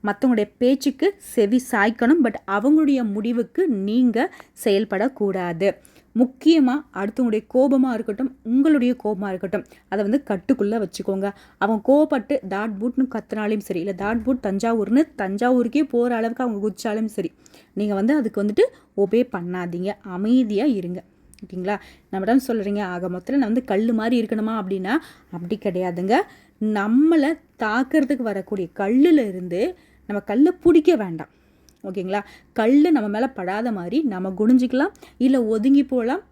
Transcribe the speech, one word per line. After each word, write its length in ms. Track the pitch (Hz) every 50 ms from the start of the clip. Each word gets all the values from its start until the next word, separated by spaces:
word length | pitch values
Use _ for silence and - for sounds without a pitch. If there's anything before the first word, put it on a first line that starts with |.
| -
மத்தவங்களுடைய 420 | 208 202 - - 262 247 220 208 - _ _ 247
பேச்சுக்கு 440 | 247 277 262 - 285 262 - - 392 392 _ - - -
செவி 240 | - 214 202 226 254 254 -
சாய்க்கணும். 540 | - 220 196 220 226 - 240 233 302 349 269
But 100 | 233 208 - _ - 196
அவங்களுடைய 440 | 202 214 277 302 311 311 285 277 262 240 214 196
முடிவுக்கு 480 | 208 202 233 240 233 240 - _ - 370 339 247 196 190
நீங்க 420 | 202 214 247 254 247 208 220 269 - - - - _ _ - -
செயல்படக்கூடாது. 1040 | 233 196 196 220 208 - 190 208 269 262 - 214 196 185 190 180 175 170 165 190 202 - - _ _ _ _ _ _ _ 220
முக்கியமா 540 | 247 254 - _ - 311 330 330 277 254 247 294 302 _ _ 185
அடுத்தவங்களுடைய 420 | 196 202 214 - 262 233 214 214 220 _ -
கோபமா 380 | 254 262 285 269 269 254 262 240
இருக்கட்டும், 340 | 220 226 - 208 202 262 269 - _ _ 220
உங்களுடைய 420 | 233 262 277 320 311 285 240 247 247 - -
கோபமா 260 | 208 214 185 208 202 190
இருக்கட்டும், 320 | 185 - 190 190 202 135 _ - _ _ _ -
அதை 80 | 196 214
வந்து 140 | 202 220 294 294 -
கட்டுக்குள்ள 480 | 214 185 - - 269 262 202 202 214 233 208
வச்சுக்கோங்க. 440 | 175 _ - 190 - 196 196 190 202 196 - - _ _ _ 190
அவங்க 200 | 202 226 214 208 -
கோபப்பட்டு 480 | 269 294 302 302 302 269 208 - - - - 190 190
தாட் 220 | 196 208 226 208 190
பூட்னு 240 | 208 247 240 - 262 254 -
கத்துனாலும் 500 | 220 214 _ - 214 214 208 220 214 202 -
சரி, 120 | 196 175 165
இல்ல 100 | 202 190 180 196
தாட் 220 | 202 226 240 220
பூட் 180 | 247 262 254 -
தஞ்சாவூர்னு 580 | 208 190 196 202 226 233 226 208 196 220 269 320 - _ - 208
தஞ்சாவூருக்கே 640 | 190 196 202 233 247 254 247 240 233 240 285 311 285 -
போற 160 | 240 240 247 240 226
அளவுக்கு 260 | 226 226 233 - 254
அவங்க 140 | 240 220 202 196
குதிச்சாலும் 480 | 214 196 - - 226 208 220 220 214 208
சரி, 140 | - 185 - _ _ _ _ _ - _ _ _ -
நீங்க 140 | 208 208 208 196
வந்து 180 | 202 226 285 302
அதுக்கு 220 | 247 220 - - 202
வந்துட்டு 240 | 208 208 - 427 554 - - _ _ _ - 202
ஒபே 180 | 190 208 233 254 247 -
பண்ணாதீங்க. 540 | 190 170 175 180 180 180 175 175 175 185 190 208 - _ 202 180
அமைதியா 520 | 180 196 214 240 262 254 214 208 196 240 302 247 202
இருங்க. 200 | 175 175 180 185 - _ _ _ _ _ - _ -
ஓகேங்களா? 340 | 180 - 180 180 185 208 196 - - - _ _ _ -
நம்ம 140 | 190 190 196 233
தான் 120 | 269 254 262
சொல்றீங்க, 320 | 233 226 190 202 202 208 208 185 180
ஆக 140 | 180 175 185 180
மொத்தத்துல 280 | 180 - - 254 285
நான் 120 | 269 208 220
வந்து 160 | 254 254 - 208
கல்லு 200 | 190 220 233 233 220 214
மாதிரி 140 | 233 247 240
இருக்கணுமா 340 | 220 214 233 214 220 220 226 220
அப்படின்னா 340 | 202 185 196 190 185 190 226 320 - - - _ _ _ -
அப்படி 200 | 175 175 175 220 208 -
கிடையாதுங்க. 500 | 208 180 180 185 180 175 175 180 190 220 302 415 - - - _ _ _ _ 220 214 214 208
நம்மளை 520 | 196 214 226 254 294 320 330 320 269 285 330 - _ _ _ _ 233
தாக்குறதுக்கு 640 | 214 214 240 269 254 - 320 294 247 285 233 254 220 202
வரக்கூடிய 360 | 196 185 - 214 196 185 170 _ -
கல்லுல 400 | 202 196 233 254 285 349 330 294 240 208 185
இருந்து 280 | 185 180 180 165 180 226 359 - _ _ _ _ _ _ _
நம்ம 120 | 208 202 202 -
கல்லை 220 | - 247 285 349 359 - -
பிடிக்க 280 | 339 330 330 302 - 349 247 214
வேண்டாம். 280 | 185 165 156 151 _ _ _ _ _ _ _ _ _ _ _ _ 202
ஓகேங்களா? 320 | 185 202 180 185 190 208 202 - - - _ _ _ -
கல்லு 300 | 220 220 262 285 294 359 320
நம்ம 140 | 277 214 214 202
மேல 140 | 214 247 269 262
படாத 320 | - 185 180 190 214 226 247 226
மாதிரி 220 | 196 175 175 202 294 320 269 202
நம்ம 200 | 185 185 190 185 180
குனிஞ்சிக்கலாம், 520 | 214 220 254 254 247 247 254 254 285 392 - _ - - _ _ 240
இல்ல 100 | 262 269 262 240 214 226
ஒதுங்கி 300 | 226 208 269 277 285 277 - 262
போலாம். 280 | 254 226 226 269 381 - _